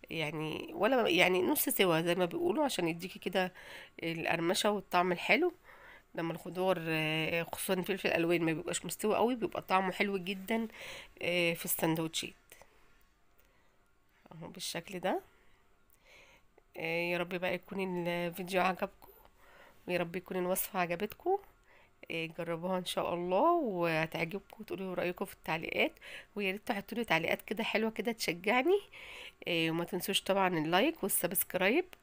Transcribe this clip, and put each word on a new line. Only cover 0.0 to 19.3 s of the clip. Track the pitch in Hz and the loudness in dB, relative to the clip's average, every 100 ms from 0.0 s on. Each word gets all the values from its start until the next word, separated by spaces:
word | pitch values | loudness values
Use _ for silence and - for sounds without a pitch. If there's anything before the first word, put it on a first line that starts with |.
| - | -10
يعني، | 165 151 160 156 156 - | -4 -4 -2 -4 -4 -6
ولا | - 208 262 220 | 0 2 4 4
يعني | 170 175 185 | 6 6 4
نص | - 294 - | 4 2 0
سوا | - 190 160 | 2 4 4
زي | 170 | 2
ما | 175 | 2
بيقولوا، | 180 339 349 - | 0 0 0 2
عشان | 294 - 175 | 0 0 -2
يديكي | 165 180 - | -2 -8 -8
كده | - 185 185 - - - - - | -2 0 0 -4 -16 -16 -18 -8
القرمشة | 165 165 - 165 170 190 214 | -6 -4 0 2 2 2 2
والطعم | 208 - 180 180 | 0 2 2 2
الحلو. | 175 - 214 349 - - - - - _ | 2 2 4 4 -2 -12 -20 -20 -20 _
لما | - 165 | -6 -4
الخضار، | 165 - 170 185 175 165 | -4 -8 0 2 2 2
آه، | 160 156 156 156 170 | 0 2 0 0 0
خصوصًا | 165 - - | -2 -4 0
الفلفل | 185 175 196 - | 0 0 0 2
الالوان | - 170 175 | 2 4 2
ما | 185 | 2
بيبقاش | 151 - - - | 0 -2 -6 -6
مستوي | - 214 202 | -4 0 4
قوي، | 214 254 | 4 2
بيبقى | 208 - | -2 -4
طعمه | - 185 190 | 0 2 2
حلو | 180 202 196 | 0 -2 -2
جدًا، | 175 196 190 226 226 - - - - - | -4 -8 -4 -2 -2 -8 -14 -14 -16 -8
آه، | - 175 170 | -2 2 2
في | 170 | 0
السندوتشات. | 180 - 160 160 160 - 117 - _ - - _ - - _ _ _ _ _ _ _ _ _ _ _ _ - | -4 0 2 2 0 -4 -8 -12 _ -20 -20 _ -20 -20 _ _ _ _ _ _ _ _ _ _ _ _ -20
اهو | 160 165 | -16 -14
بالشكل | 180 - 170 170 180 | -10 -8 -8 -8 -4
ده. | 185 320 - _ - - _ _ _ _ _ - - - _ _ _ - | -2 -2 -4 _ -20 -20 _ _ _ _ _ -20 -20 -20 _ _ _ -8
آه، | 165 165 175 | -4 -2 0
يا | 175 | -2
رب | 175 | -2
بقى | 185 180 | -4 -2
يكون | 180 - 196 190 175 170 | -4 -6 -6 -4 -2 -2
الفيديو | 175 175 170 180 185 | -2 -4 -6 -2 0
عجبكم، | 180 180 196 - - - - | 2 0 -4 -8 -20 -20 -20